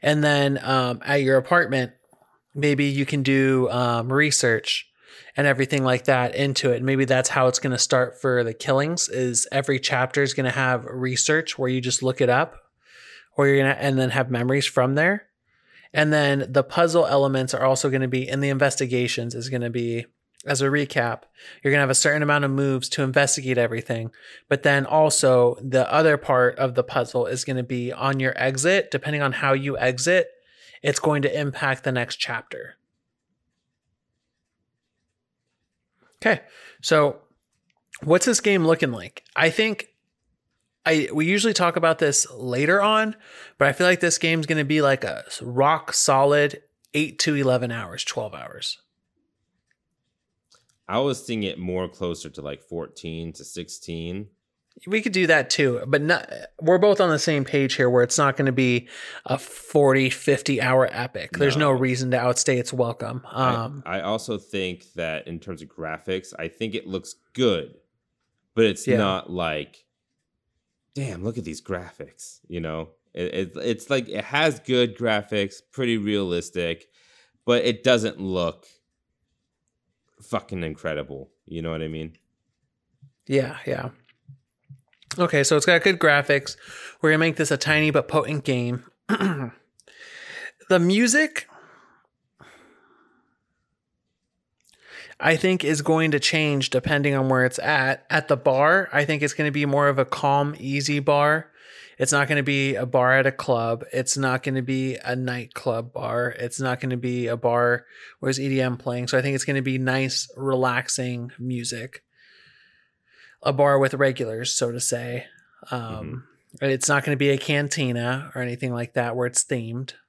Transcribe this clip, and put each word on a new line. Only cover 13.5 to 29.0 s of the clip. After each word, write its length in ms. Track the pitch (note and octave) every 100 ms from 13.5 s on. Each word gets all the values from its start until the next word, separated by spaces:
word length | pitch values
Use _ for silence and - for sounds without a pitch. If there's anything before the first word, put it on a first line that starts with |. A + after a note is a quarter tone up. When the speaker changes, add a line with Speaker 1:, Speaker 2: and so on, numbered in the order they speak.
| C#3
Speaker 1:
gonna, 200 | C3+ C#3
and 180 | C#3 C3
then 120 | B2+
have 180 | C3+ B2+
memories 360 | A#2+ B2 C#3 C3+
from 300 | - B2+ C#3
there. 320 | E3+ G#3 - _ _ _ _ - -
And 180 | D#3 D3+
then 400 | D3+ C#3+ C#3 C3
the 120 | C3+
puzzle 420 | C3 - E3+ E3+ D#3
elements 460 | C#3 C#3 C3+ C3
are 100 | C3 C3
also 240 | C3 C#3+
gonna 180 | C3 C3
be, 180 | C3 C3
in 140 | C3+
the 80 | C#3
investigations 840 | C3+ C#3 - C3 B2 B2 - A#2 A#2+
is 140 | B2
gonna 200 | B2+ A#2+
be, 360 | A#2+ A#2 A#2 A2+ _ _ _ -
as 160 | C#3
a 60 | C#3
recap, 560 | D3 C3+ C#3 A#2+ A2+ _ _ - -
you're 80 | C3+
gonna 100 | C#3+
have 80 | C3+
a 60 | C3+
certain 260 | D3+ D3+
amount 240 | D3 D3 C#3+
of 60 |
moves 360 | C3+ C#3 C3 C3
to 120 | -
investigate 560 | C3+ C3+ C#3 - C3 B2
everything. 540 | A#2 A#2 - A#2 A2+ _ - - _
But 140 | C#3
then 220 | D3 C#3 C3+
also 720 | D#3 D#3 - C3+ B2+ A#2+ -
the 300 | C3 B2+ B2
other 260 | D3 D#3+ C#3+
part 400 | - B2+ B2 -
of 160 | C3+ B2
the 80 |
puzzle 420 | B2 C#3 A#2 B2+ A#2
is 180 | B2+
gonna 200 | C#3 B2+
be 280 | A#2+ B2+ B2
on 280 | - C3+ C3+
your 120 | C3 -
exit. 520 | C3 C3+ D#3 G3 -
Depending 300 | -